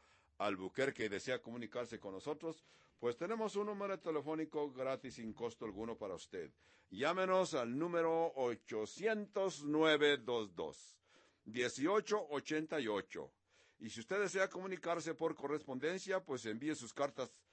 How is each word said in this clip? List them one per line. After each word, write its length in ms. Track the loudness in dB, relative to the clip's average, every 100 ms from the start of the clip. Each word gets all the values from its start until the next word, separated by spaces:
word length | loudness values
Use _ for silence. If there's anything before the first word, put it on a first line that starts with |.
| _ -20 _ -2
Albuquerque 680 | 0 0 -2 0 0 0
y 40 | -2
desea 320 | -2 -2 -4
comunicarse 580 | -6 -10 -6 -6 -6 -8
con 140 | -10
nosotros, 500 | -8 -6 -6 -6 -10 _ -20 -20 _
pues 180 | -2 0
tenemos 380 | -2 0 0
un 100 | 0
número 340 | -2 -2 -2 -2
telefónico 720 | 0 0 0 -2 0 0 -2
gratis, 440 | 0 -2 -2 -4
sin 180 | -8 -8
costo 320 | -4 -4 -2
alguno 320 | -6 -4 -4 -4
para 160 | -4
usted. 380 | -6 -6 -8 -8 -12 -20 -20 _
Llámenos 640 | 0 2 2 4 4 4
al 240 | 2 0 0
número 540 | 2 2 4 4 2
ochocientos 1300 | 2 0 0 -4 -4 -2 0 0 0 0 0 0 0
nueve 520 | 2 6 8 8 6 6
dos 380 | 2 0 -2
dos 400 | -4 -6 -8 -18 -20 _ -20 _ _
dieciocho 840 | -8 -2 0 2 2 2 2 0 0
ochenta 500 | -4 0 -2 0 0
y 80 | 2
ocho. 460 | 0 0 -8 -10 _ _ _ -20 _
Y 100 | -10
si 100 | -10
usted 220 | -2 0
desea 260 | 0 2 0
comunicarse 640 | 0 -6 -4 -2 -2 -2
por 200 | -2 -2
correspondencia, 880 | -2 -4 -4 -4 -2 -2 -2 -2 -2
pues 220 | -2 -4
envíe 300 | -2 -2 -2
sus 180 | -4 -6
cartas 400 | -2 -2 -2 -8 -10 _